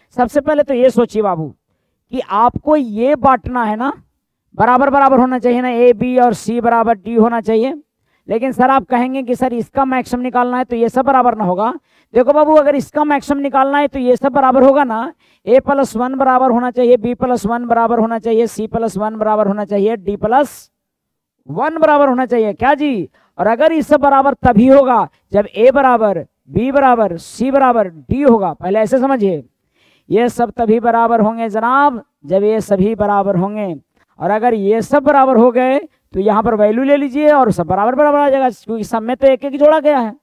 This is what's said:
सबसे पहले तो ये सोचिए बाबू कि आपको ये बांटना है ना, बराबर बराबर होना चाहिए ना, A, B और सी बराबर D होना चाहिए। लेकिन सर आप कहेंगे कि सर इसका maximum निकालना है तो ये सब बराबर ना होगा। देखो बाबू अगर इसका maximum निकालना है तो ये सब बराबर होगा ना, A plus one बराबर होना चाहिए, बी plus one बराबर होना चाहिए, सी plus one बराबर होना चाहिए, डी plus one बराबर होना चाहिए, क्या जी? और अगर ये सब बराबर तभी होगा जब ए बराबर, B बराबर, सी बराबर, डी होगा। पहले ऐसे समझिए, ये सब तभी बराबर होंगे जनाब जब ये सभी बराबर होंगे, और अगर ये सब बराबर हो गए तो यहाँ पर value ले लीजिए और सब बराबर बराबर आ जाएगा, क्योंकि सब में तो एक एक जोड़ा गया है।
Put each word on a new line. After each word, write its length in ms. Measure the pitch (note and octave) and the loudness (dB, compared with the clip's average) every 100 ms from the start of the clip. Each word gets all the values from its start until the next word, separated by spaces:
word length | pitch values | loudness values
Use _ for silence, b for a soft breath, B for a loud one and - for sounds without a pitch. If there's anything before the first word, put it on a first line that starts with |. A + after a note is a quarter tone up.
| _ - | _ -2
सबसे 240 | B3 D4 | -2 0
पहले 220 | C#4+ D4 | 0 0
तो 100 | C#4+ | 0
ये 160 | B3+ B3+ | 2 2
सोचिए 300 | A#3+ A#3+ A3 | 2 -2 -2
बाबू 280 | G#3 E3+ D3+ - _ _ _ _ _ | -2 -4 -8 -14 _ _ _ _ _
कि 80 | B3+ | -10
आपको 540 | - G3 A#3+ - - D4+ | -4 0 0 0 0 0
ये 400 | B3 G#3 B3 D4 | 0 -2 0 2
बांटना 460 | C4 C4 B3+ B3+ | 2 0 -2 -6
है 120 | A3 G#3+ | -4 -4
ना, 160 | C4+ - _ _ _ _ _ - | -6 -8 _ _ _ _ _ -2
बराबर 340 | A3+ B3 C#4 | 2 2 2
बराबर 300 | C#4 C4+ C4 | 2 4 4
होना 180 | B3+ B3+ | 2 0
चाहिए 220 | A#3 A#3+ | -2 -2
ना, 80 | B3+ | -2
A, 220 | A#3 B3 | 2 4
B 240 | G#3 B3 B3 | 4 0 2
और 140 | B3 F#3+ | 2 0
सी 260 | - A#3 | -4 -2
बराबर 340 | A3+ A#3 A3+ A3 | 0 0 0 -2
D 200 | G3+ A#3 | -2 0
होना 260 | A3+ A#3 | 0 0
चाहिए। 320 | G#3+ A3 B3+ D4 - _ _ _ - | -2 -2 -2 -6 -16 _ _ _ -8
लेकिन 240 | A3+ C4 | -4 -4
सर 180 | A#3 B3+ | 0 2
आप 160 | C4+ - | 2 0
कहेंगे 360 | B3 B3+ C4 | -2 -2 -4
कि 120 | B3 B3 | -6 -4
सर 180 | B3+ | -4
इसका 300 | A#3 - - C4+ | -4 -6 -4 -2
maximum 360 | C4 C4 B3 | -2 -4 -6
निकालना 360 | B3 B3 B3 B3 | -4 -2 -2 -2
है 60 | |
तो 120 | B3+ A#3 | -4 -2
ये 140 | A#3 | -2
सब 160 | B3+ C4+ | 0 2
बराबर 300 | C4 B3 A3 | 2 2 0
ना 80 | |
होगा। 280 | F#3+ F3+ A3 D#4+ _ _ _ | -2 -2 -4 -6 _ _ _
देखो 200 | A#3 A#3+ | 0 2
बाबू 220 | D4 D4+ D#4 | 2 4 4
अगर 200 | C#4+ C#4+ | 4 0
इसका 280 | - D4 | -2 -2
maximum 360 | D4+ C#4+ - C#4+ | 0 0 -2 -4
निकालना 380 | C#4 C4+ C4+ C#4+ | -2 0 0 0
है 100 | C#4+ | -2
तो 120 | C#4 | -2
ये 160 | B3 B3 | 0 0
सब 160 | C#4 | 0
बराबर 320 | C4+ C4 B3+ | 0 2 4
होगा 200 | C4 C#4 | 4 4
ना, 300 | C4+ A3 B3 - _ _ - | 0 -4 -8 -12 _ _ 0
A 140 | B3+ | 2
plus 360 | B3+ C#4 C4+ A3 | 2 -2 -2 -4
one 200 | B3 C4 | -4 -2
बराबर 360 | C4+ B3+ C4 | 0 2 2
होना 200 | A#3 B3 | 0 -2
चाहिए, 260 | B3 A#3+ B3 | 0 2 2
बी 160 | A3+ | 0
plus 320 | A#3+ B3+ A#3+ G3+ | -4 -4 -2 -4
one 200 | A#3+ A#3+ | -4 -2
बराबर 340 | A#3 A3+ A#3 | 0 0 0
होना 200 | A3+ A3+ | -2 -4
चाहिए, 280 | G3+ A3+ A#3 | -2 0 -2
सी 200 | - G#3+ | -4 -8
plus 300 | A3+ A3+ G3 | -6 -4 -4
one 180 | G#3+ A3 | -6 -4
बराबर 320 | G#3+ G#3+ G3+ | -2 0 0
होना 180 | G#3 G3+ | -4 -4
चाहिए, 300 | G3+ G3+ A3+ | -2 -2 -2
डी 180 | F3+ G3+ | -6 -6
plus 540 | G#3+ B3+ C#4+ - _ _ _ _ _ _ _ _ - | 0 0 0 -6 _ _ _ _ _ _ _ _ -12
one 280 | D#3 D4 D#4+ | -6 -6 -2
बराबर 320 | D#4 D4 C#4+ | 0 2 2
होना 160 | B3+ B3+ | 0 -2
चाहिए, 280 | A#3+ A3 | -2 -2
क्या 200 | - B3 | -2 -2
जी? 360 | C#4+ D4 A3+ D3 _ _ - | 0 -2 -4 -8 _ _ -4
और 100 | F#3+ | -2
अगर 240 | A3+ D#4 | 0 0
ये 100 | D#4+ | 0
सब 180 | B3+ D4 | 0 0
बराबर 320 | C#4 C4+ C#4 C4+ | 2 2 0 0
तभी 240 | - G3+ B3+ | 0 4 6
होगा 400 | C4+ B3+ A#3 D#3+ _ _ | 6 4 0 -2 _ _
जब 160 | G3+ G3+ | -4 -2
ए 220 | F#3 A#3+ | 2 2
बराबर, 540 | C4+ C4 A#3+ G#3+ F3 B2+ _ - | 4 2 2 0 -2 -8 _ -8
B 220 | C#3+ B3+ | -4 -2
बराबर, 460 | C#4 C4+ A#3+ G3+ E3+ | 2 2 2 0 -4
सी 340 | - - B3+ | -12 -6 -2
बराबर, 360 | C4+ C4 A#3 F#3+ | 0 2 0 -2
डी 340 | D#3+ C3 B3 | -6 -8 0
होगा। 320 | C#4+ A3+ F#3 | 2 2 0
पहले 260 | D3 F3 G#3+ | -6 -4 -2
ऐसे 200 | G#3+ C4 | 0 0
समझिए, 440 | C4 C4+ G3 D#3+ B2+ _ _ _ _ _ - | 0 0 -2 -4 -10 _ _ _ _ _ -4
ये 200 | G3 A#3+ | -2 0
सब 220 | - A#3+ | -2 -4
तभी 280 | - G3+ A3+ | -4 -2 -2
बराबर 400 | A#3 A#3 A#3 A#3 | 0 0 0 0
होंगे 280 | G#3 A3+ A3+ | -2 -4 -6
जनाब 540 | G#3 A3+ C4+ C#4+ A#3 - _ C#3+ | -4 -2 0 0 -2 -12 _ -4
जब 180 | F#3 | -2
ये 180 | G#3 A3 | 0 -2
सभी 340 | - G3 G3+ G#3+ | -2 0 0 -2
बराबर 400 | G#3 G3+ G3 F3+ | -2 -2 -2 -2
होंगे, 400 | F#3+ G#3+ G3 D3+ _ _ _ - | -4 -6 -8 -10 _ _ _ -8
और 100 | E3 | -4
अगर 220 | G#3+ A#3+ | -2 0
ये 280 | A3+ G3 A3+ | 0 0 -2
सब 220 | - C#4+ | 0 0
बराबर 340 | C#4 C#4 C4 B3 | 2 4 4 4
हो 140 | B3 | 4
गए 280 | A#3+ B3+ C#4 D#4+ _ _ | 2 0 -2 -4 _ _
तो 60 | - | -4
यहाँ 220 | G3+ G#3 | 0 0
पर 120 | A3 A3 | 0 2
value 280 | G#3 A3+ | 2 2
ले 120 | C4+ C#4+ | 0 0
लीजिए 340 | C#4 C4 D4+ | 0 0 2
और 180 | D4 A#3+ | 4 2
सब 160 | F3+ D#3+ | 0 -2
बराबर 280 | F#3 G#3+ B3+ | -2 0 2
बराबर 240 | D4 D4 | 2 2
आ 100 | C#4+ | 2
जाएगा, 200 | C4+ C4 | 0 0
क्योंकि 340 | G#3 - A3+ | -4 -10 -8
सब 180 | G3+ A3+ | -6 -6
में 140 | A3 B3+ | -6 0
तो 100 | C4+ | 2
एक 160 | C4 C#4 | 2 -2
एक 120 | C4+ | 2
जोड़ा 220 | D4 D#4+ | 2 4
गया 180 | C#4+ C#4+ | 2 0
है। 140 | A3 B3 | -2 -8